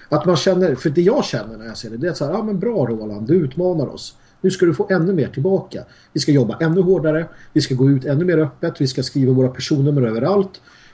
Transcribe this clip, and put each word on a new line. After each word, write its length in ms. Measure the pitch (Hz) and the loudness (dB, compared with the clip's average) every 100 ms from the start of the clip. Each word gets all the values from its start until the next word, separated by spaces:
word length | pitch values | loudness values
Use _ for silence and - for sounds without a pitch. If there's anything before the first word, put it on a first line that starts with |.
| - | -4
Att 180 | 151 165 | -2 2
man 100 | 170 | 2
känner, 380 | 196 180 185 | 2 2 2
för 160 | 127 165 | 0 -2
det 120 | 151 | 2
jag 220 | 175 277 | 2 2
känner 340 | - 123 107 110 | 0 -4 -8 -14
när 80 | 113 | -16
jag 100 | 104 | -14
ser 140 | 110 | -12
det, 60 | 113 | -6
det 120 | 175 | -6
är 40 | |
så 120 | - | -4
här, 80 | 143 | -4
"Ja, 100 | 196 | -4
men 160 | 220 196 | -4 -2
bra 280 | 220 214 117 | -2 0 -2
Roland, 400 | 110 107 104 110 | -2 -6 -6 0
du 80 | |
utmanar 520 | 180 143 - 180 170 135 | 2 0 -2 -2 0 -4
oss. 300 | - - - _ _ | -6 -16 -20 _ _
Nu 100 | 185 | -2
ska 160 | 185 175 | 2 2
du 80 | |
få 120 | 156 202 | 2 0
ännu 220 | 185 170 | 0 2
mer 160 | 185 113 | 0 -2
tillbaka. 560 | - 175 190 - - - _ _ | -2 0 0 -2 -12 -16 _ _
Vi 80 | 151 | -4
ska 120 | 143 | 2
jobba 240 | 139 110 110 | 2 2 0
ännu 200 | 160 175 | 0 2
hårdare, 460 | 180 180 156 156 165 - - | 2 2 2 -2 -4 -12 -6
vi 80 | 151 | -2
ska 140 | - | 0
gå 160 | 123 135 | 2 4
ut 140 | 139 | 2
ännu 200 | 139 139 | 0 0
mer 140 | 180 156 | 2 2
öppet, 420 | 147 - 165 160 | 0 -2 -6 -2
vi 60 | 135 | -2
ska 160 | - | -2
skriva 300 | 135 143 131 | -4 0 2
våra 160 | 131 127 | 4 2
personnummer 540 | 127 - 151 139 147 | 0 -2 0 2 2
överallt 580 | 117 113 143 202 190 - _ - - | 0 0 0 0 0 -6 _ -20 -20